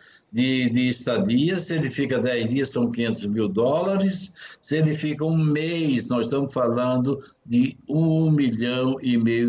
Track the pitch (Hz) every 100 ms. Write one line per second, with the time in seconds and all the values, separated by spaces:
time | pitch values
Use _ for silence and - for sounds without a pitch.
0 | - - _ 110 131 131 123 120 127 120
1 | - 113 98 120 160 185 160 165 135 135
2 | 131 127 123 120 110 131 135 131 117 107
3 | 117 - 101 107 104 95 123 156 190 196
4 | 196 175 - - - - - 151 156 -
5 | 151 147 156 160 156 147 160 170 156 123
6 | 104 123 113 139 139 135 120 117 123 127
7 | 127 135 - _ - 120 135 - - 151
8 | 160 160 160 151 131 110 120 127 127 135
9 | 131 120 113 117